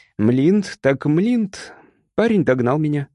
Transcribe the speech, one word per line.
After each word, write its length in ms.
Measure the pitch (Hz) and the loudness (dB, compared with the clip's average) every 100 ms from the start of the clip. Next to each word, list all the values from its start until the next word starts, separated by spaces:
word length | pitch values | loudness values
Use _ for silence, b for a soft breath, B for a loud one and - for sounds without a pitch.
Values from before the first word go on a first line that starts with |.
| B - | B -2
Млинт 600 | 107 131 156 208 196 - | 0 2 2 2 -2 -4
так 240 | 135 139 147 | -2 0 0
млинт. 680 | 160 226 247 196 - - B B B _ - | 0 0 0 -4 -8 -20 B B B _ -2
Парень 280 | 226 208 | 2 2
догнал 340 | 127 127 120 151 | 2 0 0 0
меня 280 | 151 147 139 | -2 -4 -6